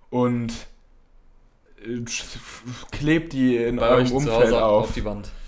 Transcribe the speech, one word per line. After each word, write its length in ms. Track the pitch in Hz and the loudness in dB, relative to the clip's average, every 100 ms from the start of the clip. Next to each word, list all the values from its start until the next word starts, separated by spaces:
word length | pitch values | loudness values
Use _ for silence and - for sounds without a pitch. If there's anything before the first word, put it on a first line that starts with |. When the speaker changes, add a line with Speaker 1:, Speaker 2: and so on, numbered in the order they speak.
| _ | _
Speaker 1:
und 420 | 123 123 120 117 - - - _ - _ - - - _ _ _ - 117 | 0 0 0 -4 -8 -14 -20 _ -20 _ -20 -20 -20 _ _ _ -18 -10
äh, 180 | 123 117 - - - - - 123 120 - | -8 -8 -8 -10 -14 -16 -16 -14 -14 -12
klebt 400 | - 147 165 160 | -4 0 0 0
die 240 | 135 127 117 | 0 2 2
in 200 | 117 117 | 0 2
Speaker 2:
Bei 120 | 117 | 4
Speaker 1:
eurem 140 | 127 | 4
Speaker 2:
euch 60 | 123 | 4
zu 80 | 135 | 0
Speaker 1:
Umfeld 200 | 131 113 | 2 4
Speaker 2:
Hause 200 | 113 117 | 4 4
Speaker 1:
auf. 200 | 110 107 110 | 4 4 2
Speaker 2:
auf 60 | |
die 100 | 120 | -4
Wand. 260 | 107 104 98 - | -6 -8 -10 -14